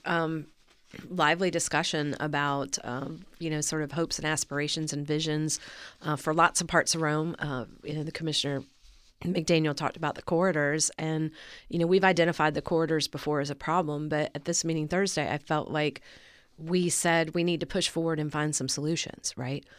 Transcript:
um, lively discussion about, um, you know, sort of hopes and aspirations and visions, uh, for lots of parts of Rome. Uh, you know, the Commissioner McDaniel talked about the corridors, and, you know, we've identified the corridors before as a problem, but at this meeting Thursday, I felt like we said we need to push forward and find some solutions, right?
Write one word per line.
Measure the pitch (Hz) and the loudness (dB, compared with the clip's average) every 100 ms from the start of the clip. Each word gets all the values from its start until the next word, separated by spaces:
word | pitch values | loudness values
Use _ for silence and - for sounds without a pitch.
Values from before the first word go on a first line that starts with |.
um, | - 170 160 160 151 _ _ _ _ - - | -2 0 0 -2 -8 _ _ _ _ -18 -8
lively | 180 151 170 185 | 2 4 4 2
discussion | 165 - 151 170 160 147 135 | 0 0 0 0 0 0 -2
about, | 151 143 143 139 135 - | -2 0 0 0 -2 -4
um, | - 123 139 156 - - | -4 -6 -6 -10 -14 -8
you | 165 | -4
know, | 151 | -2
sort | 147 156 | -2 -2
of | 147 | -2
hopes | 151 165 - | -2 -2 -2
and | 151 | -2
aspirations | 156 - 143 147 160 156 | -2 -2 -2 -2 -2 -4
and | 143 147 | -4 -2
visions, | 156 156 151 156 - - - - - | -2 0 0 0 -2 -8 -16 -18 -10
uh, | 165 147 | -4 -2
for | - | 0
lots | 156 170 - | 4 4 4
of | 170 | 2
parts | 175 - 165 | 2 2 2
of | |
Rome. | 156 151 160 170 | 2 2 0 -2
Uh, | 147 131 117 - | -4 -4 -6 -10
you | - | -8
know, | 151 | -6
the | 151 | -6
Commissioner | - 165 147 139 139 - _ - - - - | -4 -2 -2 0 -2 -6 _ -20 -20 -20 -8
McDaniel | 175 185 160 165 156 | -4 -2 2 4 4
talked | 143 151 - | 0 -4 -2
about | 156 | -4
the | - | -4
corridors, | - 165 185 156 147 151 156 - | 0 2 2 2 2 2 0 -2
and, | 160 156 156 156 - - - | -2 0 -2 -6 -18 -18 -6
you | 170 | 0
know, | 170 | 4
we've | 185 | 6
identified | 190 170 170 165 156 | 6 6 4 4 2
the | 151 | 0
corridors | - 165 165 160 143 | 0 0 2 0 0
before | 147 - 147 | -4 -2 0
as | 143 | 0
a | |
problem, | 139 - 170 160 147 151 | -4 -2 0 0 -2 -2
but | 151 151 | 0 0
at | - - | -4 -4
this | 170 | -2
meeting | 165 160 151 | 0 0 0
Thursday, | 175 196 170 147 | 0 0 0 -2
I | 139 | -2
felt | - 151 - | 0 -2 0
like | 151 151 139 - - - - _ - | 0 0 -2 -14 -20 -20 -20 _ -12
we | 160 180 175 | -2 2 2
said | - 175 165 160 | 2 4 4 4
we | 175 | 2
need | 170 170 | 2 0
to | 156 | 0
push | 196 - | -2 0
forward | - 165 156 | 0 0 0
and | 151 | 0
find | 151 151 | 0 0
some | 151 135 | 0 -2
solutions, | - 147 165 - - - - | -2 -2 -2 -4 -6 -8 -6
right? | 123 139 - | -6 -6 -10